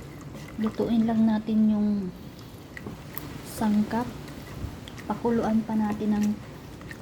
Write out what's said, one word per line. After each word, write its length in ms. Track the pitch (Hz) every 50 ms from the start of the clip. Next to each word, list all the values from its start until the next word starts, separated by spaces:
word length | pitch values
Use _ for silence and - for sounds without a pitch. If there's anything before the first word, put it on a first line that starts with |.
| - - - - - - - - - - - -
Lutuin 400 | 214 220 - - 208 - 233 226
lang 240 | 220 226 226 220 220
natin 400 | 226 214 214 - - 220 214 220
yung 220 | 214 214 208 208 208 208 202 190 180 180 180 - - - - - - - - - - - - - - - - - - - - - - - - - - - -
sangkap. 480 | 226 214 208 208 214 - 220 226 240 - - - - - - - - - - - - - - - - - - - - -
Pakuluan 560 | 208 - - 240 233 226 - 208 220 226 214
pa 80 | - 220
natin 400 | 214 214 208 208 214 214 208 214
ng 120 | 208 208 208 214 - - - - - - - - - - - - -